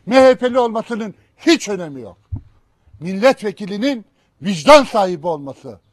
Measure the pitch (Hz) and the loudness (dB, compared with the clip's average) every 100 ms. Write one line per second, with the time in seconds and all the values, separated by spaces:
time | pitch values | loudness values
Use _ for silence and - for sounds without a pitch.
0 | - 254 262 254 247 247 240 220 220 226 | 0 4 6 4 0 0 -2 -4 -8 -8
1 | 220 - _ _ - 320 - 196 165 139 | -10 -12 _ _ 0 0 0 -8 -10 -14
2 | 107 85 _ - - _ _ _ _ _ | -18 -20 _ -14 -14 _ _ _ _ _
3 | 165 190 240 - 208 - 202 202 262 254 | -10 0 0 0 -4 -8 -10 -4 -4 -4
4 | 196 _ _ _ 180 175 147 294 247 226 | -10 _ _ _ -8 -2 6 6 6 -2
5 | 190 175 170 156 139 131 135 101 _ | -2 -4 -6 -8 -10 -16 -18 -20 _